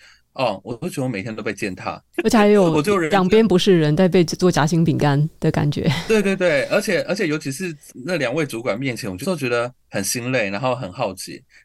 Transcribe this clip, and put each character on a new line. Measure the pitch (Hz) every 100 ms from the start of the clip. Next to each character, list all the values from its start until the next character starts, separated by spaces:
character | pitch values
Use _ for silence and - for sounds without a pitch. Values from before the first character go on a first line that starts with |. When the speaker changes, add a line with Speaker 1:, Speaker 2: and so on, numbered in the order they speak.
| _ _ _
Speaker 1:
哦， | - 127 98
我 | 104 120
就 | 175
觉 | 160
得 |
我 | 131
每 | 139
天 | 104 107
都 |
被 | 107
践 | 104 107
踏。 | 92 104 82 - -
Speaker 2:
而 | 226
且 | 220
还 | 208
有 | 208
Speaker 1:
<laughs> | 175
我 | 156
就 | 151 202
忍 | 160
着。 | 196
Speaker 2:
两 | 185
边 | 214 226
不 | 185
是 | 208 180
人， | 151 151
在 | 185
被 | 185
做 | 165 175 185
夹 | 160 151
心 | 165
饼 | 165 127
干 | 147 143 151 -
的 | 156
感 | 156 151
觉。 | 147 - 143 170
Speaker 1:
对， | 220
对， | 196 190
对， | 180 143 117
而 | 185
且， | 214 170
而 | - 185
且 | 175
尤 | 151
其 | 143
是 | 135 185 156 - - 127
那 | 180
两 | 127
位 | 143 147
主 | 117
管 | 123 117
面 | 135 113
前， | 107
我 | 90
就 | 143 175
觉 | 135
得 | 120 120 - _
很 | 107
心 | 101 127 120
累， | 131 101
然 | 101
后 | 131 120
很 | 98
耗 | 98 113 90
竭。 | - 76 - _